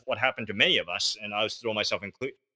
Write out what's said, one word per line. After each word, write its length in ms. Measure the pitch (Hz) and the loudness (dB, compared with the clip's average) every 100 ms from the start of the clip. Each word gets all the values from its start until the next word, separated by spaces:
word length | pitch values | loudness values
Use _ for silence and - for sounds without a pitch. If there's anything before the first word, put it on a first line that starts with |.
what 140 | - 110 | -4 0
happened 300 | 131 123 107 | 2 0 -2
to 60 | |
many 240 | 101 165 131 | 2 4 4
of 100 | 85 | 0
us. 280 | 95 - 107 | 0 -2 -2
And 120 | 104 | -4
I 80 | 104 | -2
was 120 | 107 - | -2 -2
throwing 200 | 117 107 | -2 0
myself 260 | 104 101 | 0 0
inclu-, 300 | 98 - 135 - _ | -4 -8 -8 -8 _